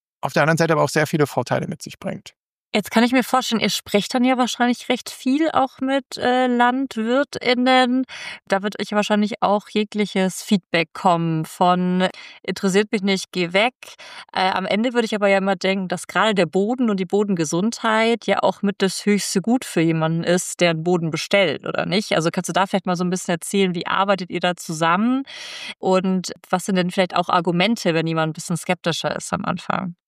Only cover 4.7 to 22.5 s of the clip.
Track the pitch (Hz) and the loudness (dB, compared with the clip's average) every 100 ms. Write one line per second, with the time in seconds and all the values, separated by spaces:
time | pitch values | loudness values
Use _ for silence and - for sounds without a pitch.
4.7 | 240 - 247 - - 262 277 320 - 262 | 0 -2 -4 -4 -6 -2 0 2 0 -2
5.7 | - 262 277 - - 247 254 254 240 240 | -2 -2 -2 -4 -4 0 2 2 4 2
6.7 | 254 269 220 220 254 285 - - 247 247 | 2 -4 -4 0 0 0 -4 -2 2 4
7.7 | 254 254 254 262 - - - _ 196 208 | 4 4 0 -2 -10 -14 -16 _ -2 -2
8.7 | - 196 208 202 208 208 233 185 202 - | -6 -2 0 2 2 0 0 0 0 0
9.7 | 214 214 208 202 196 190 - - 196 - | -4 -2 -2 -2 0 0 -2 0 0 2
10.7 | 165 165 - 196 170 165 160 160 - 180 | -2 -2 0 2 4 2 -2 -4 0 2
11.7 | 180 185 180 185 - - - - 190 196 | 4 2 2 0 -2 -20 -14 -8 -2 0
12.7 | 190 214 220 196 190 - 180 170 190 240 | 2 0 -2 0 -2 -2 -4 0 2 2
13.7 | - - - - - - - 185 190 185 | -2 -20 -20 -20 -18 -8 0 0 0 0
14.7 | 202 247 240 220 214 202 196 196 190 190 | 0 0 0 0 0 2 4 2 0 0
15.7 | 196 185 180 - 180 214 202 165 190 208 | -2 -2 -6 -2 0 2 2 2 2 0
16.7 | 254 233 190 185 202 208 180 151 165 214 | 0 0 0 0 0 0 0 0 0 -2
17.7 | - 226 220 226 233 - - - - 202 | -2 0 2 2 0 0 0 0 0 -4
18.7 | 196 190 - - 202 - 190 175 254 - | 0 -2 0 0 0 0 -2 0 0 0
19.7 | - 165 160 160 165 165 180 - - 175 | 0 2 2 0 0 0 0 -2 0 2
20.7 | 160 165 180 160 156 - 202 180 - - | 2 0 0 0 -4 0 2 2 0 -4
21.7 | - 170 185 - - 160 185 180 | -4 -2 -2 0 0 0 -2 -2